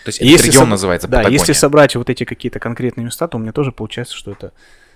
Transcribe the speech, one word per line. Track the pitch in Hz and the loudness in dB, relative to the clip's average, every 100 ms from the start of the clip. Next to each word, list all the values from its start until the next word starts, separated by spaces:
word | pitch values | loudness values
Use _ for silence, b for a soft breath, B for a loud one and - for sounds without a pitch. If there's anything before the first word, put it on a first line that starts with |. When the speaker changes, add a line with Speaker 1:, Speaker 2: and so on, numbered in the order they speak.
Speaker 1:
то | - | -12
есть | - | 0
Speaker 2:
Если | 127 | 4
Speaker 1:
этот | 160 113 | 4 6
регион | 107 | 4
Speaker 2:
соб-, | 156 | 4
Speaker 1:
называется | 101 95 87 - | 2 0 -2 0
Speaker 2:
да, | 123 | 0
Speaker 1:
Патагония. | 104 143 | 2 2
Speaker 2:
если | 170 | 2
собрать | 143 143 151 139 120 | 2 4 6 4 2
вот | 120 | -4
эти | 123 | -4
какие-то | 123 - 123 131 | -6 -8 -10 -8
конкретные | 117 120 127 - 117 | -8 -6 -6 -6 -8
места, | - - | -6 -6
то | 120 | -6
у | |
меня | 110 | -6
тоже | 127 135 | -4 -4
получается, | - 110 - 120 - | -4 -10 -10 -12 -12
что | - | -14
это | 101 - _ b b b | -16 -16 _ b b b